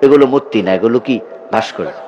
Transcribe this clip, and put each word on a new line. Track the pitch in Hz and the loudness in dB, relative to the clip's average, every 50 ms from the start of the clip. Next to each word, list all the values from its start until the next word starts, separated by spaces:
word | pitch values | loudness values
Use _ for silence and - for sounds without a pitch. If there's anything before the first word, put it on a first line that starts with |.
এগুলো | 139 135 143 143 139 127 | 2 4 6 6 4 4
মূর্তি | 131 139 135 - - 110 | 2 -2 -2 -2 -4 -2
না, | 92 92 95 | 0 0 -2
এগুলো | 92 98 113 117 127 | 0 0 0 0 0
কি | 123 139 127 107 - - - - - - | -2 -2 -4 -4 -6 -10 -18 -18 -12 -4
ভাস্কর্য?" | - 110 107 - - - 98 92 - - - | -4 -4 -4 -4 -8 -10 -10 -10 -10 -14 -18